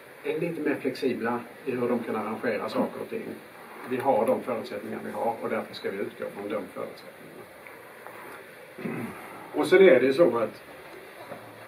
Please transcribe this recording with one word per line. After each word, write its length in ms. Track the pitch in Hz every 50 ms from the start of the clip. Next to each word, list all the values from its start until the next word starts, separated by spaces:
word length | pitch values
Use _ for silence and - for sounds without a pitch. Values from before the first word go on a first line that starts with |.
| - - - - -
är 160 | 147 156 156
lite 200 | 170 170 165 156
mer 140 | 151 151 131 -
flexibla 600 | - 131 127 - 143 127 107 104 110 120 120 120 - - - - -
i 40 | 131
hur 180 | 123 127 123 120
de 100 | 120 117
kan 180 | 113 - 113
arrangera 520 | 110 110 110 110 - - 123 104 - - -
saker 320 | - - - - - -
och 80 | - -
ting. 140 | - - - - - - - - - - - - - - - 123
Vi 60 | 127
har 300 | 123 127 135 123 107 113
de 160 | - 107 107
förutsättningar 560 | - 123 120 110 104 - 104 101 - 110 - - -
vi 60 | -
har 240 | - 104 110 113 117 -
och 60 | 123 113
därför 240 | 110 107 107 - -
ska 160 | - - 107
vi 60 | 98
utgå 280 | 98 107 - - - - - -
från 140 | 98 101 104
de 140 | - - - - -
förutsättningarna. 680 | - - - - - - - - - - - - - - - - - - - - - - - - - - - - - - - - - - - - - - - - - - - - - - - - - - - - - - - -
Och 120 | 151 147
sen 160 | - 185 190
är 180 | 196 180 - -
det 60 | 131
ju 60 | 135
så 260 | 135 - 127 120 113 117
att 240 | 110 107 - - - - - - - - - - - - - - - - - - - - - - -